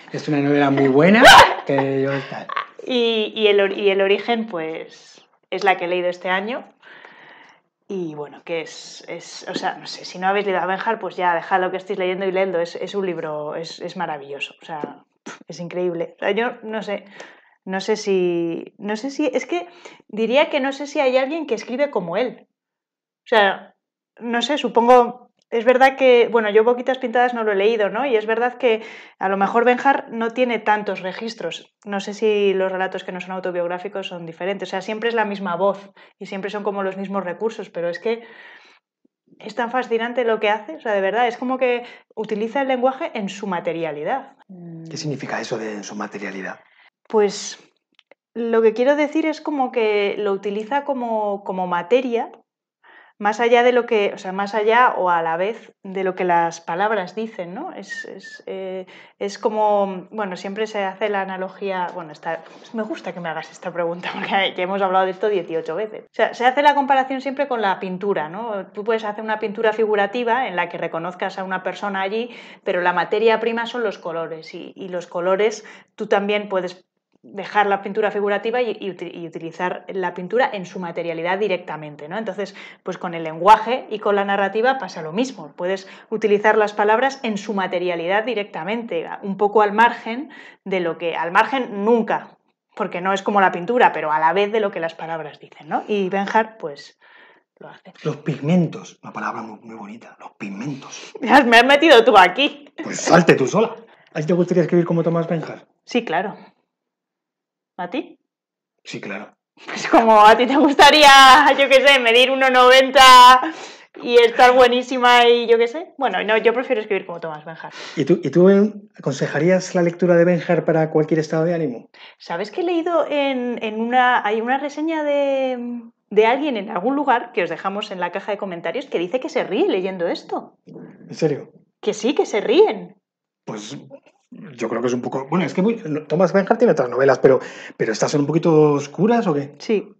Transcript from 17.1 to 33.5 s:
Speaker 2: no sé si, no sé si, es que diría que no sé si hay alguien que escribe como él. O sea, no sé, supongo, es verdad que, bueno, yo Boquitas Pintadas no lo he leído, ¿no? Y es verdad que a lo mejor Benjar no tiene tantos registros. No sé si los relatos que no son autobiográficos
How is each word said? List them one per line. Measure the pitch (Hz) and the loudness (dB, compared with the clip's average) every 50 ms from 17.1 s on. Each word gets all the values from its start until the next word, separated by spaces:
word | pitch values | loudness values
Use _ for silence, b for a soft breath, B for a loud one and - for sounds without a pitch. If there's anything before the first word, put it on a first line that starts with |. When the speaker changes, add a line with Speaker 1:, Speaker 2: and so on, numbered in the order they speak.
| B B B B B B B B B B - | B B B B B B B B B B -12
Speaker 2:
no | 190 190 190 | -8 -8 -6
sé | 190 220 214 | -2 -4 -4
si, | 214 - 202 190 185 180 180 175 170 170 170 165 - - - _ | -2 0 0 0 2 2 0 0 -2 -2 -4 -6 -8 -12 -14 _
no | - 196 208 214 | -12 -8 -8 -8
sé | 220 262 277 | -6 -8 -10
si, | 277 - 302 254 - | -6 -4 -4 -2 -2
es | 262 - | -4 -6
que | - 339 349 349 B B B B B B B B | -4 -8 -8 -8 B B B B B B B B
diría | - 220 202 226 214 247 285 320 311 | -12 -6 -4 -2 0 2 0 0 0
que | 311 277 | -2 -4
no | 262 277 | -4 -4
sé | 277 277 294 | -6 -6 -10
si | 277 - 311 | -8 -4 0
hay | 269 262 254 | 0 2 2
alguien | 262 269 262 320 330 302 | 0 -2 -2 -6 -8 -6
que | 269 226 | -6 -6
escribe | 196 - - 247 262 285 285 | -6 -6 -8 -4 -4 -4 -2
como | 277 208 180 165 175 | -2 -6 -6 -4 -4
él. | 214 254 220 - - _ _ _ _ _ _ _ _ _ _ _ _ _ _ _ _ _ | -4 -4 -4 -6 -12 _ _ _ _ _ _ _ _ _ _ _ _ _ _ _ _ _
O | |
sea, | - 240 214 202 196 175 - - - _ _ _ _ _ _ _ _ _ - | 2 2 4 4 4 0 -2 -10 -20 _ _ _ _ _ _ _ _ _ -14
no | 220 240 233 240 | -8 -6 -4 -4
sé, | 233 254 302 | -2 -2 -4
supongo, | 285 - 226 - 233 226 240 254 247 240 214 - - - _ _ _ _ - | -4 -4 0 2 2 6 8 8 8 6 4 -2 -12 -20 _ _ _ _ -6
es | 226 233 214 | -6 0 2
verdad | 254 254 247 262 269 269 | 2 4 6 4 4 4
que, | 269 269 254 247 240 220 - | 4 6 6 8 6 6 4
bueno, | 208 233 220 208 | 2 0 0 4
yo | 202 220 220 | 2 4 4
Boquitas | 240 247 247 240 262 254 | 4 0 0 -2 -4 -4
Pintadas | 254 247 240 233 247 247 247 240 | -4 -4 -2 0 0 0 0 -2
no | 233 220 | -2 -2
lo | 214 | -2
he | 202 | 0
leído, | 190 196 220 233 214 202 190 | 2 2 0 2 0 -2 -2
¿no? | 190 226 277 | -2 -4 -2
Y | 285 226 | 0 0
es | 214 214 | -2 0
verdad | 220 226 226 240 247 247 | -2 -2 -2 -2 -4 -4
que | - 269 240 220 220 B B B B B B B - | -2 0 0 0 0 B B B B B B B -6
a | 190 | -4
lo | 196 196 | -2 0
mejor | 190 196 190 - 233 240 | 0 0 0 0 2 2
Benjar | 247 247 240 - 277 269 - - - | 2 2 2 2 0 0 0 -4 -10
no | 220 226 226 226 | -8 -6 -6 -4
tiene | 226 254 254 240 226 208 | -2 -2 -2 0 -2 -4
tantos | - 220 214 208 202 202 190 185 | 0 0 0 0 0 -6 -8 -6
registros. | 175 185 180 - 226 226 220 - 175 165 - - - _ _ _ - | -8 -10 -10 -8 -10 -12 -10 -10 -10 -10 -10 -12 -16 _ _ _ -12
No | 202 202 196 | -8 -8 -8
sé | 196 214 202 | -8 -8 -6
si | 208 226 214 208 208 202 196 190 | -2 0 0 2 2 2 0 0
los | 190 190 190 | 0 -2 -2
relatos | 185 185 190 185 185 185 185 | -2 -4 -4 -4 -6 -10 -10
que | - | -10
no | 185 180 | -12 -12
son | 180 185 | -10 -10
autobiográficos | 185 185 180 185 | -10 -8 -6 -6